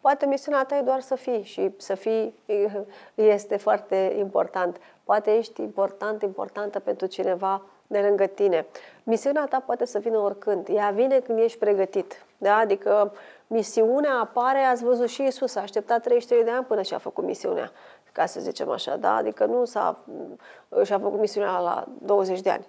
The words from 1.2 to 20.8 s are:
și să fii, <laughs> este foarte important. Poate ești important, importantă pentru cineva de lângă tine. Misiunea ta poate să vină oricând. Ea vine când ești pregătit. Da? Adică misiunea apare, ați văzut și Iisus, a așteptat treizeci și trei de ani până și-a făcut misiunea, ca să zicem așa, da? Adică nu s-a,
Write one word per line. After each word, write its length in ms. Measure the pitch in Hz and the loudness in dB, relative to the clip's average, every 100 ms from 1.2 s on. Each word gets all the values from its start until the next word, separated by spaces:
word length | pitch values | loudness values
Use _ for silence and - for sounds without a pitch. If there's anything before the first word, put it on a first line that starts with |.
| - 233 | -2 -4
și 320 | 196 - 190 196 | -6 -4 -4 -4
să 180 | - | -8
fii, 400 | 190 220 220 220 - _ 208 202 202 | -4 -2 -2 -2 -8 _ 0 0 -2
<laughs> 360 | 208 - - | -10 -16 -18
este 420 | - 214 202 208 202 | 2 4 4 0 -2
foarte 580 | 208 208 208 190 190 208 | 0 0 0 0 0 0
important. 580 | 196 196 185 185 180 175 - _ | -2 -2 -2 -2 -4 -4 -16 _
Poate 260 | - 208 214 | 0 0 4
ești 320 | 220 226 - | 2 0 -8
important, 600 | 214 208 196 196 208 214 | -8 -2 -4 -2 -6 -4
importantă 560 | 208 196 196 208 208 202 | -6 -6 -10 -8 -8 -6
pentru 280 | 196 202 190 | -6 -4 -4
cineva 560 | - - 180 190 196 196 _ _ | -4 -2 0 -2 -4 -6 _ _
de 140 | 208 | 0
lângă 260 | 202 202 196 | 2 4 2
tine. 400 | 196 202 165 156 - - - | 2 2 2 -2 -12 -20 -14
Misiunea 440 | - 226 269 285 277 | -2 0 2 0 0
ta 160 | 262 262 | -2 -2
poate 180 | 240 | -4
să 140 | 247 208 | -2 -4
vină 200 | 220 220 | -2 0
oricând. 500 | 202 202 - 196 - | 0 -2 -2 -2 0
Ea 160 | 208 208 | 0 2
vine 300 | 202 262 262 | 2 2 2
când 180 | 254 226 | 2 0
ești 200 | 226 226 | 0 2
pregătit. 680 | 208 202 190 202 175 - - _ | 0 2 2 -2 -4 -10 -20 _
Da? 180 | 196 208 | 2 4
Adică 560 | 220 196 202 208 202 - - - _ | 4 0 2 2 2 -2 -20 -20 _
misiunea 720 | 226 208 - 220 262 294 262 | -2 0 2 4 4 2 0
apare, 400 | 220 - 247 269 | -2 0 2 4
ați 260 | 262 247 | 4 2
văzut 240 | 233 247 240 | 2 2 0
și 140 | 240 | 0
Iisus, 320 | 269 254 254 | -2 0 -4
a 60 | - | -4
așteptat 420 | 202 208 208 233 | -4 -4 0 0
treizeci 200 | 233 240 | 4 2
și 60 | 233 | 4
trei 160 | 240 | 2
de 60 | 226 | 4
ani 140 | 240 | 0
până 180 | 254 202 | -2 -2
și-a 160 | 190 - | -2 -6
făcut 260 | - - | -6 -6
misiunea, 460 | 185 185 - 180 - - - - _ | -6 -4 -2 -4 -4 -12 -20 -20 _
ca 140 | - 170 | -2 -2
să 140 | - | -2
zicem 300 | - - - | -8 -6 -4
așa, 260 | 123 - 139 | -4 -4 -2
da? 180 | 214 | 0
Adică 300 | 220 220 220 | 2 0 0
nu 200 | 208 240 | 0 2
s-a, 340 | 240 214 185 - - - - 202 - - _ - | -2 0 -2 -2 -10 -16 -14 -16 -20 -20 _ 0